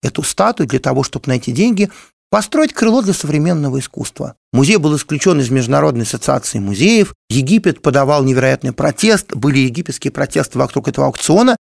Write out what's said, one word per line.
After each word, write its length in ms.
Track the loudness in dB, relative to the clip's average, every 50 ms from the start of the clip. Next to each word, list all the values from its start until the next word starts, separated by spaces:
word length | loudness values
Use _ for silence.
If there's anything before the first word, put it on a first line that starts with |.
| -8
эту 200 | -6 -6 -6 -6
статую 440 | -6 -2 0 0 0 0 0 -2
для 120 | -2 -2 -2
того, 240 | 0 0 -2 0 -2
чтобы 220 | -4 -6 -8 -4
на 60 | -2 -4
эти 180 | -2 -2 -4
деньги 400 | -2 0 2 2 2 2 0 -2 -2 -12 -20 _ _ _ _ _
построить 440 | -2 -2 -2 0 0 0 0 0 0
крыло 260 | 0 2 2 2 2
для 140 | 2 0 -2
современного 680 | -2 -2 -2 -2 0 0 0 0 0 -2 -2 -2 -4
искусства. 540 | -6 -6 _ -10 -10 -10 -10 -10 -12 -12 -12 _ _ _ 2
Музей 240 | 2 4 4 4
был 180 | 4 4 2 0
исключен 440 | 0 -2 _ -6 0 2 2 2 2
из 80 | 2 0
Международной 560 | 0 -2 0 2 0 2 2 2 0 0 -4
ассоциации 540 | -4 -6 -6 -2 -2 -2 -2 -2 -4 -6 -6
музеев. 560 | -4 -4 -4 0 2 2 4 4 2 0 -2 _ _ _
Египет 500 | -2 -2 0 2 2 2 2 0 -2 0
подавал 420 | _ 0 2 2 2 2 2 2 2
невероятный 500 | 2 2 2 2 2 0 0 -2 -6 -4
протест. 600 | -2 -2 -2 0 0 2 2 2 2 0 _ -8
Были 260 | -2 0 2 2 2
египетские 500 | 2 2 0 -4 -8 -8 -10 -8 -8 -8
протесты 480 | -4 -4 -6 -2 -2 -2 -4 -2 -2 -2
вокруг 300 | -2 -2 -2 -4 -4 -4
этого 180 | -2 0 0
аукциона. 500 | -2 -2 -4 0 2 4 4 4 4 2 -2